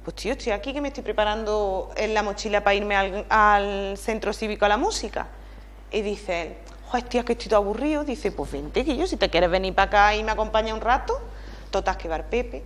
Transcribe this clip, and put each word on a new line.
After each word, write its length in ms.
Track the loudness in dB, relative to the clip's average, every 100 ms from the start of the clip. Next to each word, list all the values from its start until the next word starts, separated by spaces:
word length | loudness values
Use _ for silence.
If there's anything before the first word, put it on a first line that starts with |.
"Pues 120 | -10 -6
tío, 180 | -4
estoy 180 | -4 -2
aquí 220 | -2 -2
que 80 | -4
me 60 | -4
estoy 160 | -6
preparando 880 | -4 0 2 0 0 0 0 -2 -4 -4
en 200 | 0 2
la 80 |
mochila 400 | 0 -2 0 2
para 100 | 4
irme 220 | 2 2 2
al, 300 | 2 -2 2
al 680 | 6 8 6 4 -2 -4 -6
centro 360 | -4 -2 -2
cívico 320 | -2 -4 2 4
a 20 |
la 100 | 4
música". 500 | 2 -2 -6 -6 -8 -12 -18 -18 -18 -20 -6
Y 100 | -4
dice 400 | -2 -4 -4 -4
él, 140 | -4 -10 -16 -18 -4
"Joder, 200 | -4 0
tía, 160 | -2
que 100 | 0
estoy 160 | -2 4
todo 100 | 4
aburrido". 440 | 4 0 0 0
Dice, 280 | -2 -2 -4
"Pues 200 | -4 -6
vente, 320 | -6 -2 -2
que 140 | 0 0
yo, 80 | 0
si 100 | 0
te 140 | 2
quieres 220 | 4 4
venir 240 | 4 2 2
para 120 | 4
acá 280 | 6 6 4
y 80 |
me 80 | 0
acompaña 420 | -2 0 0 0
un 80 | -2
rato". 400 | 2 2 2 -4 -6 -14 -14 -16 -4
Total, 280 | -2 0 -4
que 120 | -4
va 60 | -6
el 80 |
Pepe 400 | -2 -2 -2 -8